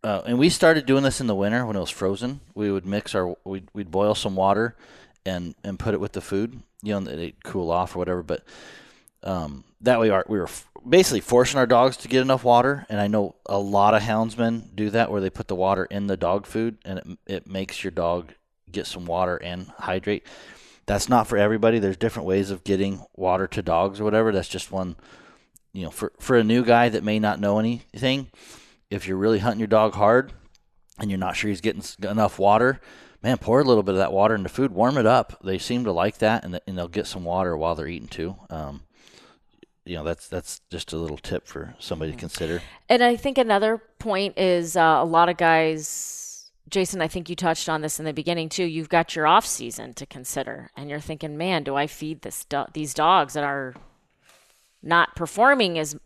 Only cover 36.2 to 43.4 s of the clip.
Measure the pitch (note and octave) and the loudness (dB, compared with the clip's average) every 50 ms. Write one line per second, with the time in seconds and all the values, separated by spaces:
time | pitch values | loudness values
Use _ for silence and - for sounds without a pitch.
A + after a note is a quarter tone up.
36.2 | A2+ G#2+ A2+ A2+ - F2+ F2 F2 _ - F#2+ F2+ F2 E2+ E2+ G#2 G#2 - - F#2+ | 2 2 2 0 -2 -6 -10 -10 _ -8 -8 -8 -8 -6 -4 -6 -6 -6 -8 -10
37.2 | F2 E2+ F2 F#2 F#2+ F2+ E2+ D#2 D#2 E2 E2+ D#2 D#2 C#2 E2+ D#2 A#1 C#2 - - | -6 -4 -2 0 0 0 -2 -2 -2 -2 -2 -2 -4 -8 -8 -10 -12 -14 -10 -8
38.2 | D#2+ F2 F#2+ - - - E2 D#2+ D#2 C#2+ C#2+ C#2+ - _ _ _ _ _ _ - | -8 -8 -8 -10 -16 -14 -10 -10 -10 -10 -12 -14 -18 _ _ _ _ _ _ -20
39.2 | - - _ _ _ _ _ _ - _ _ _ _ - F2+ E2 D2+ E2 E2+ - | -20 -20 _ _ _ _ _ _ -20 _ _ _ _ -12 -10 -6 -4 -6 -6 -6
40.2 | - - - F2+ D#2+ - - - _ _ - F2 - - - D#2+ E2 D#2+ D2+ D2 | -8 -10 -10 -10 -8 -10 -16 -16 _ _ -12 -12 -10 -8 -6 -6 -6 -6 -8 -10
41.2 | _ - - - _ - - - D#2+ - - _ - - F2 D#2+ D#2+ D#2 D2 B2 | _ -6 -8 -6 _ -8 -12 -12 -12 -12 -16 _ -10 -10 -8 -6 -6 -8 -8 -10
42.2 | - - - - F2+ D#2+ E2 F2 - - - - _ _ A#3+ B3 A#3+ A#3+ A#3+ A#3 | -12 -12 -8 -8 -6 -4 -4 -6 -6 -10 -20 -20 _ _ 2 4 4 4 2 2
43.2 | - C#4 C4 C4+ | -2 -2 0 0